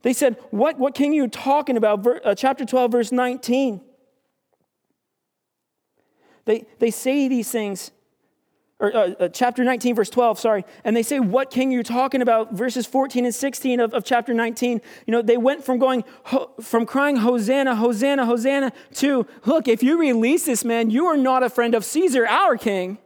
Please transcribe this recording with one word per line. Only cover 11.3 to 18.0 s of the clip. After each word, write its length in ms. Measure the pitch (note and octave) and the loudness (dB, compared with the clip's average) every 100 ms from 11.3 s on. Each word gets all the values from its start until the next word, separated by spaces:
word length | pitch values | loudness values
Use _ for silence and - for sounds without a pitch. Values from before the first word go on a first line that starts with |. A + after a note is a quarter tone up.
| A#3+ C4 | 0 0
king 240 | B3 C4 | -2 0
are 40 | B3+ | -2
you 60 | |
talking 380 | A#3 A#3+ C4 C4 | -2 -2 0 0
about?" 320 | A#3+ A3+ A3+ | 2 2 0
Verses 320 | F#3+ B3 B3 | -4 -4 -4
fourteen 400 | A3+ C4+ C4+ B3 | -2 -2 0 -2
and 80 | B3 | -2
sixteen 460 | A3 C4+ B3+ C4+ B3 | -2 -6 -4 -2 0
of, 120 | A3+ | 0
of 80 | A3 | -2
chapter 320 | - A#3+ A#3 | -2 -2 0
nineteen. 460 | A#3 A#3 A3+ B3 A#3 - - - | -2 -2 -2 -2 -4 -8 -14 -2
You 60 | |
know, 100 | A#3 | 0
they 120 | A3 | 2
went 280 | A#3+ A#3+ D4 | 2 2 0
from 160 | B3+ B3+ | -4 0
going, 240 | C4 B3+ - - | 2 0 -4 -16
ho-, 260 | - C4 - - | -4 -4 -4 -14
from 240 | A3+ A#3 | -2 -2
crying, 320 | A#3 C4+ D4 C4+ | 0 0 0 2
"Hosanna, 580 | A3+ B3 G#3 C#4 C4+ | 2 0 0 0 2
Hosanna, 500 | A3+ A#3 G#3+ | 2 0 0